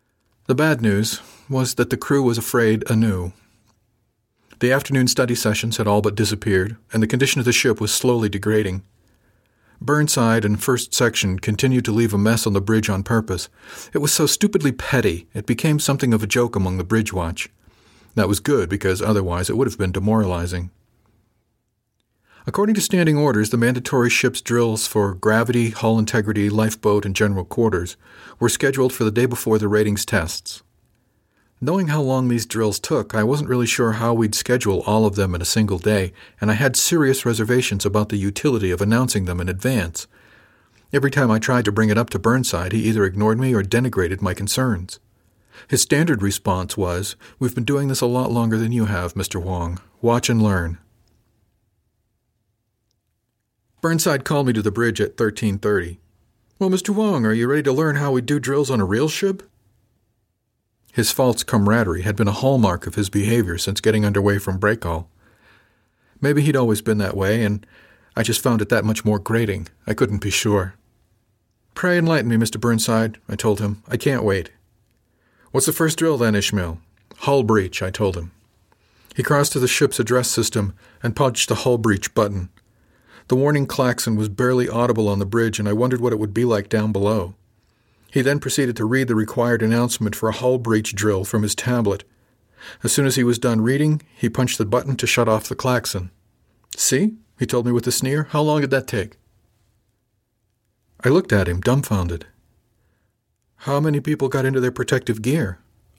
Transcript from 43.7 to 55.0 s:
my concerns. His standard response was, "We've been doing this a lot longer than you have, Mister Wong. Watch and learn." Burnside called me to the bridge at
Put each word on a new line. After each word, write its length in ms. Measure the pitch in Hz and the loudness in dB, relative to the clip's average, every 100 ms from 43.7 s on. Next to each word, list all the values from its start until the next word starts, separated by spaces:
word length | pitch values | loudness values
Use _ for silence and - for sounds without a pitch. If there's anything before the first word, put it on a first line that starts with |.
| 117 127 101 87 92 | 0 0 0 -2 -2
my 100 | 98 | -4
concerns. 680 | 90 101 - 131 95 90 - _ _ _ _ _ - - | -4 -4 -2 0 -2 -6 -16 _ _ _ _ _ -20 -4
His 140 | - | -2
standard 400 | - 143 170 127 | 2 2 2 0
response 560 | 98 - - 92 92 - | 0 -2 -2 -2 -2 -4
was, 360 | 90 87 98 - - - | -4 -4 -6 -12 -20 -6
"We've 160 | 123 | -6
been 100 | 123 | -4
doing 240 | 113 139 139 | -2 -2 -2
this 120 | 135 | 0
a 60 | 123 | 0
lot 260 | 123 120 | 0 0
longer 240 | 117 117 110 | 0 0 0
than 160 | 113 | 0
you 140 | 120 107 | 0 0
have, 280 | 98 87 | -2 -4
Mister 240 | - - 101 | -6 -6 -6
Wong. 400 | 90 90 85 90 - _ | -4 -4 -4 -8 -12 _
Watch 300 | 117 120 120 | 0 0 2
and 120 | 117 | 2
learn." 360 | 107 95 82 85 _ _ _ _ _ _ _ _ _ _ _ _ _ _ _ _ _ _ _ _ _ _ _ _ _ _ _ _ _ _ | 2 2 -2 -6 _ _ _ _ _ _ _ _ _ _ _ _ _ _ _ _ _ _ _ _ _ _ _ _ _ _ _ _ _ _
Burnside 420 | 165 165 180 143 | -2 0 0 0
called 220 | - 147 135 | 0 0 0
me 80 | |
to 80 | 110 | 0
the 100 | 104 | 0
bridge 260 | 92 117 | 0 0
at 200 | 110 | 0